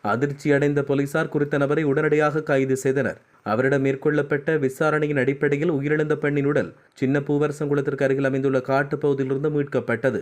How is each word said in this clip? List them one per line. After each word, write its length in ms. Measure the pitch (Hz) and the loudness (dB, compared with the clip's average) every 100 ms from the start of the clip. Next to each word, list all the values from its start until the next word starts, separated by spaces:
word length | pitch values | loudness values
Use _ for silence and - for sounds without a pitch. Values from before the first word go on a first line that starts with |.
| 104 | -2
அதிர்ச்சியடைந்த 680 | 113 143 143 151 143 147 143 139 | -2 -2 -2 2 2 2 0 0
போலீசார் 440 | 139 139 160 156 | -2 0 -2 -2
குறித்த 240 | 151 143 147 | -2 0 0
நபரை 200 | 139 151 151 | 0 0 0
உடனடியாக 520 | 143 151 151 151 151 151 | 0 2 2 2 0 0
கைது 260 | 135 135 131 | 0 2 0
செய்தனர். 360 | 135 135 117 - _ _ - | 0 0 -2 -6 _ _ -4
அவரிடம் 320 | 110 135 139 | 0 2 2
மேற்கொள்ளப்பட்ட 680 | 135 135 151 151 147 147 147 156 | 0 0 0 0 0 -2 0 0
விசாரணையின் 580 | 135 131 156 151 151 143 | -2 0 0 0 0 0
அடிப்படையில் 500 | 127 139 147 143 170 | 0 0 0 0 0
உயிரிழந்த 400 | 143 143 151 151 147 | 0 0 0 0 0
பெண்ணின் 260 | 147 143 139 | 0 0 0
உடல் 200 | 147 87 - _ - | 0 -2 -10 _ -4
சின்ன 180 | 131 143 143 | 0 0 0
பூவரசங்குளத்திற்கு 800 | 147 147 147 147 143 143 139 135 | 0 0 -2 -2 0 0 0 0
அருகில் 220 | 135 139 | 2 0
அமைந்துள்ள 300 | 135 139 131 127 | 0 0 0 2
காட்டுப் 320 | 135 143 143 | 0 0 -2
பகுதியிலிருந்து 480 | 147 135 135 135 151 | 0 0 -2 -2 -2
மீட்கப்பட்டது. 680 | 147 143 131 - 117 131 110 | -2 -2 -2 -2 0 0 -2